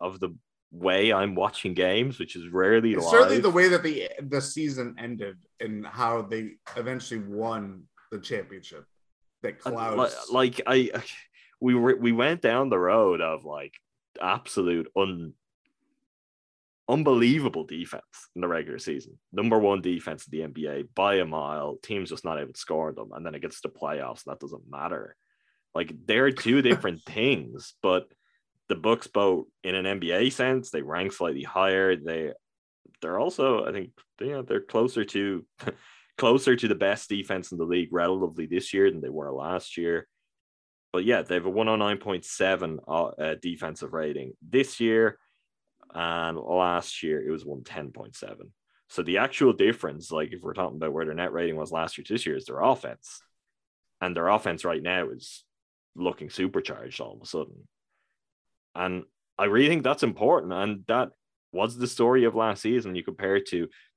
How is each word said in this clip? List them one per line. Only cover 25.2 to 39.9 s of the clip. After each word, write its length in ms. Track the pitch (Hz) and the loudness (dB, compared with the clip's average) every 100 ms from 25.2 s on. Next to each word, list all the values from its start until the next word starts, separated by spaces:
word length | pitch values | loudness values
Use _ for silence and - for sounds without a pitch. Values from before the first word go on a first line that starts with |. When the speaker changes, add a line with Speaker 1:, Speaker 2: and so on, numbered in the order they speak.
| _ _ _ _ _ | _ _ _ _ _
Speaker 1:
Like, 180 | 82 82 78 - | -6 -6 -6 0
they're 240 | 110 135 | 4 4
two 320 | 131 113 135 | 2 2 4
Speaker 2:
<laughs> 0 | |
Speaker 1:
different 400 | 131 123 101 85 | 6 4 0 -6
things, 720 | - 104 143 113 67 - - - | -8 -2 0 0 -4 -12 -16 -2
but 240 | 98 92 - _ _ _ _ _ - | 2 2 0 _ _ _ _ _ -6
the 60 | 92 | -2
Bucks 300 | 101 113 - | 2 0 0
both, 400 | 104 101 87 - _ | 2 4 2 -2 _
in 120 | 92 | -6
an 100 | 95 92 | -4 -2
N 120 | 98 | -4
B 140 | 85 | 0
A 180 | 90 127 | 2 2
sense, 400 | - 127 131 101 | 2 0 0 -2
they 120 | 80 | -6
rank 300 | 69 80 95 | -4 -4 -4
slightly 300 | - 87 69 | -4 -4 -4
higher. 540 | 67 92 95 95 95 90 | -4 0 2 4 2 2
They, 360 | 78 82 78 - _ _ _ _ _ _ | -2 -4 -4 -8 _ _ _ _ _ _
they're 160 | 76 92 | -6 -2
also, 480 | 147 - 135 113 - | -2 0 2 2 0
I 60 | |
think, 180 | 98 92 _ _ - | -4 -8 _ _ -10
you 80 | 123 | -8
know, 100 | 143 | -6
they're 180 | 123 - | -4 -4
closer 420 | - 110 123 120 | 0 0 0 0
to, 400 | 101 101 101 92 - - | -2 -2 -2 -2 -8 -14
<laughs> 560 | - - - - _ - | -10 -10 -12 -20 _ 0
closer 400 | 120 131 135 120 | 4 6 6 4
to 120 | 107 | 4
the 60 | |
best 340 | - 98 107 - | 2 0 0 -4
defense 420 | 101 95 95 87 | -6 -4 -6 -6
in 60 | 87 | -6
the 60 | |
league 280 | 82 90 80 | -2 0 0
relatively 540 | 87 85 92 90 80 78 | 0 0 0 -2 -4 -4
this 260 | 87 - | -4 -2
year 180 | 98 98 | 2 4
than 120 | 85 | 2
they 80 | 65 | -4
were 200 | 76 71 | -8 -6
last 440 | 67 76 90 - - | -6 -4 -6 -6 -6
year. 300 | 85 | -2